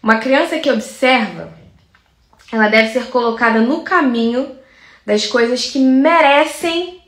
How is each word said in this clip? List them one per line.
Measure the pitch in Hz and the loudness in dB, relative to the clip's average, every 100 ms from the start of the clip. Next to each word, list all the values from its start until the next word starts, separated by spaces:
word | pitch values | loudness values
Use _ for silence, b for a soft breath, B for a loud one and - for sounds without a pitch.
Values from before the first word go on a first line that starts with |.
Uma | 220 220 | 0 0
criança | 254 269 330 311 | 2 0 0 -2
que | 294 | -2
observa, | 226 - - 254 254 208 170 165 - - _ _ _ _ _ _ _ _ | -2 -4 -2 0 2 -2 -8 -16 -18 -20 _ _ _ _ _ _ _ _
ela | 226 214 | -2 2
deve | 220 220 | 2 2
ser | 240 240 | -2 -4
colocada | 247 233 226 233 220 | -2 -2 0 0 2
no | 233 330 | 0 -2
caminho | - 359 277 233 226 247 285 - b b b b | -2 0 0 0 0 -2 -4 -10 b b b b
das | - 208 - | -4 -2 0
coisas | 247 233 247 - | 0 0 -2 -4
que | 277 | 0
merecem | 262 262 294 330 294 285 311 - 339 339 359 - | 2 4 4 4 4 4 0 -2 -6 -4 -8 -12